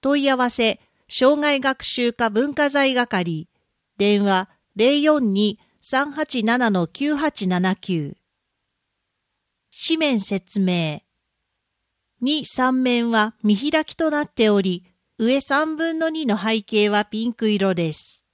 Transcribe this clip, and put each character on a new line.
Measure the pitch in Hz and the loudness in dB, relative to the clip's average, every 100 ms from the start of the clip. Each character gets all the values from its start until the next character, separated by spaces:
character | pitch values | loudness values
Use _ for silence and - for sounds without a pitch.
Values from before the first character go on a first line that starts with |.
問 | 269 285 | 2 2
い | 277 | 2
合 | 262 | 2
わ | 247 | 0
せ、 | - 226 - _ _ _ | 0 0 -2 _ _ _
生 | - 254 294 | 2 4 4
涯 | 294 277 | 2 0
学 | 269 262 | -2 -2
習 | - - 240 | -6 -2 -2
課 | 233 233 | 0 -2
文 | 208 285 | 0 -2
化 | 285 294 | 0 0
財 | 277 269 | 2 2
係。 | 247 240 196 175 160 165 _ _ _ _ _ | 2 0 -2 -2 -4 -10 _ _ _ _ _
電 | 202 208 | 2 2
話、 | 202 190 190 _ _ | 2 0 -2 _ _
零 | - 240 294 | 0 2 4
四 | 302 302 233 | 4 2 2
二、 | 196 214 202 _ _ | 2 0 -2 _ _
三 | - 262 294 | -6 -4 -2
八 | 285 302 247 | -4 -6 -2
七 | 214 247 233 | 0 2 2
の | 190 165 | 2 -2
九 | - 285 | -2 -2
八 | 294 302 - 190 | 0 -2 -2 -2
七 | 180 185 190 | 0 0 -2
九。 | - 175 143 - _ _ _ _ _ _ _ _ _ _ _ _ _ _ _ - - | -4 -4 -4 -12 _ _ _ _ _ _ _ _ _ _ _ _ _ _ _ -10 -4
紙 | 320 | 0
面 | 302 240 | 0 0
説 | 190 196 _ - | -2 -6 _ -2
明。 | 185 180 160 147 _ _ _ _ _ _ _ _ _ _ _ _ | 0 0 -2 -6 _ _ _ _ _ _ _ _ _ _ _ _
二、 | 247 302 | -2 -2
三 | 240 - 254 262 | -4 -2 0 2
面 | 254 240 233 | 2 0 2
は | 226 214 - | 0 0 -2
見 | 214 202 | 0 0
開 | 285 311 | 2 -2
き | 302 | -2
と | - 320 | -2 -2
な | 294 | -2
っ | 294 | -6
て | - 220 | 0 2
お | 202 | 2
り、 | 190 180 _ _ _ _ | 0 -4 _ _ _ _
上 | 220 269 | 0 0
三 | - 277 311 311 | 0 -2 -2 -2
分 | 330 320 | -4 -2
の | 320 | -4
二 | 320 285 | -4 -2
の | 208 | -2
背 | 208 220 | 0 -4
景 | 202 214 208 | -2 0 2
は | 208 | 0
ピ | 208 214 | -2 -4
ン | 226 | -6
ク | 226 220 | -2 0
色 | 208 190 | 0 0
で | 180 165 | 0 -2
す。 | 151 - - _ | -6 -16 -20 _